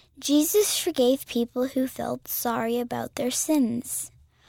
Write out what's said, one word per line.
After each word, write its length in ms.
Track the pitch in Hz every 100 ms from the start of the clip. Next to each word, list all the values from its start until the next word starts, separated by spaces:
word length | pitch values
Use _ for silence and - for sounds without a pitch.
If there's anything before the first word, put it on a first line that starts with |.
| _ -
Jesus 580 | 277 294 311 427 415 -
forgave 520 | 359 302 247 269 -
people 400 | 233 240 247 262
who 180 | 262 262
felt 400 | - 233 254 -
sorry 540 | - 240 233 226 240
about 340 | 240 240 226
their 160 | - 247
sins. 800 | - - 302 233 240 - - - - _ _